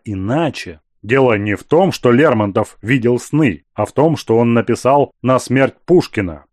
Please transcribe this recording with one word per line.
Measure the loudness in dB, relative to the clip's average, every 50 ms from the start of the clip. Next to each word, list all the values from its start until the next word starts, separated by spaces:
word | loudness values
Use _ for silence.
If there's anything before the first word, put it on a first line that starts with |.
| -10
иначе, | -10 -8 -6 -4 -4 -2 -2 -2 -4 -6 -8 -14 -16 -16 -20 _ _ _ _
«Дело | -6 -2 0 2 2 2 2 0
не | -2 -4 -6
в | -6 -4
том, | 0 2 2 2 2
что | 0 0 0 2
Лермонтов | 4 4 4 2 2 2 0 -2 -2 -2 -4 -4 -8 _
видел | -4 -2 -2 0 0 0 -2 -2
сны, | -4 -4 -2 0 0 0 -2 -4 _ _ _
а | -6 -6
в | -4 -2
том, | 0 0 0 0 -2
что | -2 0 0 2
он | 2 2 2
написал | 0 0 -2 -2 -2 0 2 2 2 2 -2 _ _
на | -2 0 0 0
смерть | 0 0 0 0 0 0 -2 _ _
Пушкина» | 2 2 2 2 0 -4 -6 -6 -6 -6 -12 -18 _